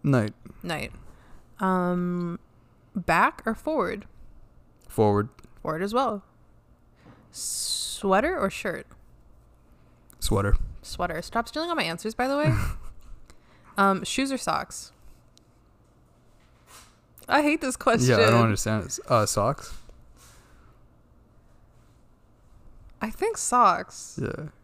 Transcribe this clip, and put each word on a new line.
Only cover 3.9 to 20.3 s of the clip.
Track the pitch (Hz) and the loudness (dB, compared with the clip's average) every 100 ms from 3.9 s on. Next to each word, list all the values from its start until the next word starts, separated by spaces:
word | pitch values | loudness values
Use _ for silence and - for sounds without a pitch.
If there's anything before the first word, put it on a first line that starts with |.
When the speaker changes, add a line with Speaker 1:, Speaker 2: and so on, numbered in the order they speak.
| 202 - - - - - - - _ - | -6 -12 -20 -20 -20 -20 -20 -20 _ -8
Speaker 1:
Forward. | - 107 101 110 - - - | 2 4 4 0 -8 -20 -10
Speaker 2:
Forward | 147 160 | -6 -4
as | 202 | -2
well. | 233 262 202 - _ - - _ _ _ _ - - - | 0 0 -2 -10 _ -20 -20 _ _ _ _ -20 -20 -20
Sweater | - - - - - - - 196 190 294 370 | -10 -8 -6 -4 -4 -4 -4 2 4 2 0
or | 196 | -4
shirt? | - 202 165 - - - - - - _ _ _ _ _ _ _ - | -4 -8 -8 -12 -20 -20 -20 -20 -20 _ _ _ _ _ _ _ -8
Speaker 1:
Sweater. | - 107 101 - - - | 0 0 4 2 2 -8
Speaker 2:
Sweater. | - - 175 160 | -14 -6 -6 -6
Stop | - 233 233 | -4 -4 -4
stealing | 302 339 | -6 -2
all | |
my | 320 | -2
answers, | 165 170 220 | -2 -4 -8
by | 226 254 | -4 -2
the | 285 | 2
way. | 311 101 | 2 2
Speaker 1:
<laughs> | - - - - - - - - _ - - | 0 -4 -10 -14 -16 -18 -18 -20 _ -20 -10
Speaker 2:
Um, | - 196 190 | 2 2 2
shoes | - - 269 | -2 -4 -2
or | 269 | -2
socks? | - 151 - - - _ - - _ _ _ _ _ _ _ _ _ _ _ _ _ _ _ - - _ _ - - | -2 -4 -4 -12 -16 _ -20 -20 _ _ _ _ _ _ _ _ _ _ _ _ _ _ _ -20 -20 _ _ -20 0
I | 285 | 2
hate | 294 311 | 4 2
this | 269 | -2
Speaker 1:
Yeah, | - - | 0 2
I | 233 | 4
don't | |
Speaker 2:
question. | 127 120 113 | 6 6 6
Speaker 1:
understand | 117 113 101 107 110 | 6 4 2 0 -2
it. | 85 - - | -4 -10 2
Uh, | 123 | 2
socks? | 104 - 107 143 - - - - - - - | 4 2 0 -2 -10 -14 -16 -20 -20 -20 -20